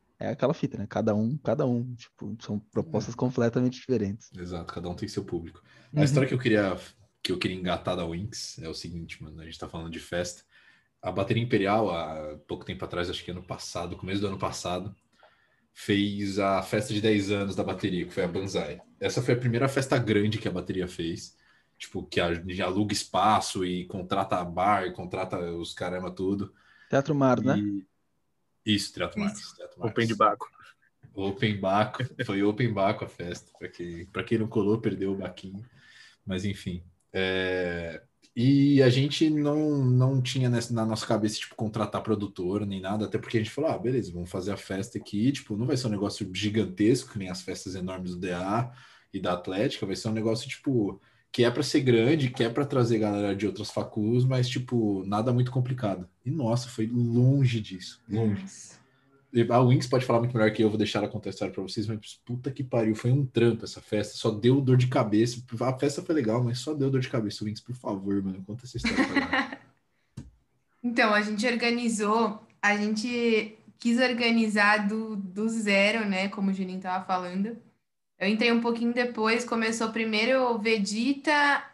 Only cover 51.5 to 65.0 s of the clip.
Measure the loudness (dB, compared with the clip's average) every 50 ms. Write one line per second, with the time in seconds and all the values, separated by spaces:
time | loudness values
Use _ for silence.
51.5 | 4 2 0 2 2 4 4 6 6 6 6 6 4 4 2 2 2 0 0 0
52.5 | 0 0 -2 2 2 2 4 4 4 2 2 2 2 2 0 0 0 0 0 -2
53.5 | -2 -4 -8 -6 -4 -4 -4 -4 -2 -2 0 2 2 4 4 4 2 2 0 0
54.5 | 0 -4 -2 0 0 2 2 2 0 -2 -2 -2 -2 0 2 2 2 2 2 2
55.5 | 0 0 0 -2 -2 -2 -2 -2 -2 -4 -8 -12 _ _ -6 -4 -2 0 0 0
56.5 | 0 0 -2 -4 -4 -4 -2 0 0 0 2 2 4 6 6 6 6 6 4 2
57.5 | 2 0 -4 -6 -10 -12 -12 -14 -18 -18 _ -4 0 0 2 2 0 -2 -4 -10
58.5 | -14 -18 -20 -20 -20 -20 _ _ _ _ _ _ _ _ _ _ 2 2 4 6
59.5 | 6 6 8 8 6 6 4 4 2 2 4 4 4 2 2 2 2 4 4 4
60.5 | 4 4 4 4 4 2 0 0 0 0 -2 -2 -4 -6 -8 -8 -6 -6 -6 -6
61.5 | -6 -6 -8 -6 -6 -6 -4 -4 -6 -8 -10 -14 -20 -16 _ -10 -8 -8 -6 -8
62.5 | -6 -6 -6 -2 0 2 2 2 0 2 2 2 2 2 2 2 4 4 6 6
63.5 | 4 2 -2 -10 -12 -14 -6 -2 -2 -2 -2 -2 -4 -2 -2 -2 0 4 4 6
64.5 | 6 6 6 6 6 6 6 4 4 2